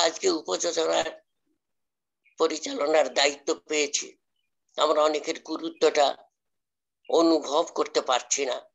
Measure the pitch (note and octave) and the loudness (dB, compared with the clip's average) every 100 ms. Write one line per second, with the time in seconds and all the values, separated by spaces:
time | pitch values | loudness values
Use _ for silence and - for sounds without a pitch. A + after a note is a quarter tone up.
0 | E3+ E3 F#3+ D#3+ D#3+ F3+ E3+ E3 D#3+ E3+ | 2 2 -2 -2 -4 -4 -2 -2 0 0
1 | D#3+ - _ _ _ _ _ _ _ _ | -2 -8 _ _ _ _ _ _ _ _
2 | _ _ _ - D#3+ D#3 C#3+ C#3 D3 D#3 | _ _ _ -2 -2 -2 -8 -4 2 2
3 | C3+ B2 C#3+ C#3+ - D#3+ - D3+ C#3+ - | 2 2 0 0 -6 -6 -4 -2 -2 -4
4 | - - _ _ _ _ _ - D3+ D3+ | -8 -16 _ _ _ _ _ -2 2 4
5 | D3+ D3+ D3+ - - D#3 D#3+ - D#3 D3+ | 2 0 -4 -8 -8 -10 -10 0 2 4
6 | C#3 - _ _ _ _ _ _ _ _ | 0 0 _ _ _ _ _ _ _ _
7 | - D3 E3 D#3+ C3 D3 E3+ - D3 D#3 | 0 2 4 2 2 -2 0 -4 -2 -2
8 | C3+ B2 - - C3 B2+ - | 0 -2 -2 -4 -4 -6 -10